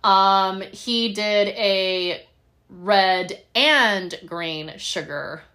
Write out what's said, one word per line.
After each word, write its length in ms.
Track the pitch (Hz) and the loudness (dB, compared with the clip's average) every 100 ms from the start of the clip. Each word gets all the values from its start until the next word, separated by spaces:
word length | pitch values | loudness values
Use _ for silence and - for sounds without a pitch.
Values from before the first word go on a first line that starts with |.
Um, 600 | 208 190 196 196 190 190 | 6 6 6 4 2 -4
he 500 | 190 - - 233 233 | -10 -12 -4 -2 -2
did 360 | 202 208 208 196 | -2 0 2 0
a 760 | 226 208 190 185 185 180 - - _ _ _ _ | 0 0 0 0 -2 -4 -6 -10 _ _ _ _
red 640 | 180 185 202 190 185 180 - _ | -12 0 2 4 2 -2 -10 _
and 640 | 226 294 294 233 196 180 - | 0 2 4 2 0 -4 -10
green 480 | 170 170 165 160 156 196 | -10 -8 -8 -8 -10 -12
sugar 640 | - 185 147 143 143 160 - | -8 -8 -8 -8 -10 -12 -18